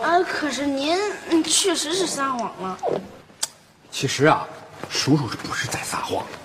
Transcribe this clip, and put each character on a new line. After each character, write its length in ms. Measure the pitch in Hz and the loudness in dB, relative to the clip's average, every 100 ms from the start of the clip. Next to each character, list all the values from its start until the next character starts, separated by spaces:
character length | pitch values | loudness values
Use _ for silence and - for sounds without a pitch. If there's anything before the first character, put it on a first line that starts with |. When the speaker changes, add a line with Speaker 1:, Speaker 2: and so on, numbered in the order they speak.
Speaker 1:
啊， 160 | 277 349 | 2 4
可 280 | 359 - 294 | 4 0 -2
是 160 | 247 285 | 0 0
您、 320 | 269 285 349 415 392 - | 0 2 2 0 -4 2
嗯， 160 | 330 | 2
确 280 | 311 - 392 | 4 4 4
实 220 | 330 294 | 2 0
是 120 | 359 349 | 0 -2
撒 220 | - 269 | 0 -2
谎 220 | 254 208 180 | -2 -4 -6
了。 160 | 185 185 762 - - - - - - - - _ - | -8 -4 -2 -4 -6 -14 -20 -8 -8 -8 -20 _ -14
Speaker 2:
其 180 | - 131 | -4 -2
实 160 | - | 4
啊， 200 | 147 123 - - - - - | 6 6 2 -10 -16 -14 -6
叔 280 | - - 147 | -2 4 4
叔 140 | 123 | 2
是 60 | - | -6
不 180 | - | -6
是 140 | - - | -4 -4
在 120 | - | -4
撒 160 | - - | -4 -4
谎 260 | - - - - | -4 -4 -6 -12